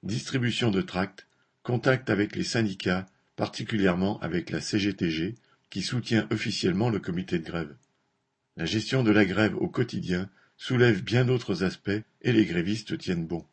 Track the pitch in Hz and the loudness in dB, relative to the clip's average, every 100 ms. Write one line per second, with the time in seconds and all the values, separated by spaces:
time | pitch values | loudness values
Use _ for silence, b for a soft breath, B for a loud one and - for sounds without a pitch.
0 | 92 120 - 135 120 107 123 95 90 90 | -4 -6 -4 -2 0 0 0 0 -2 -2
1 | 98 - - _ _ _ - 123 135 131 | -4 -6 -20 _ _ _ -4 0 2 2
2 | 127 98 104 - 90 120 110 92 - 92 | 2 0 0 -2 -2 0 0 -2 -2 -2
3 | 95 b b - 107 - 120 113 95 87 | -4 b b -6 -6 -4 -4 2 2 4
4 | 95 104 85 85 82 85 - 107 101 95 | 0 0 -4 -4 -4 -6 -2 0 0 0
5 | 87 80 87 117 b b b 98 92 123 | -2 -2 -4 -6 b b b -8 -4 -4
6 | - 113 107 110 113 98 104 87 120 104 | 0 0 0 -4 -4 -2 0 2 0 0
7 | - 87 92 87 80 85 78 71 _ _ | -4 -6 -2 -4 -4 -6 -6 -10 _ _
8 | _ _ _ _ _ - 82 107 107 131 | _ _ _ _ _ -8 -4 -2 0 2
9 | 113 107 98 92 107 90 87 - 120 113 | 6 6 6 4 2 2 -4 -2 -4 -4
10 | 85 90 95 b b b - 127 120 98 | -2 -4 -4 b b b -2 4 6 4
11 | 92 117 127 127 - 90 92 92 - 101 | 2 2 2 0 0 0 0 0 -4 -4
12 | - _ - 113 98 85 85 110 - 80 | -4 _ 2 4 4 2 0 -4 -4 -8
13 | - 87 80 82 - | -2 -2 -2 -6 -8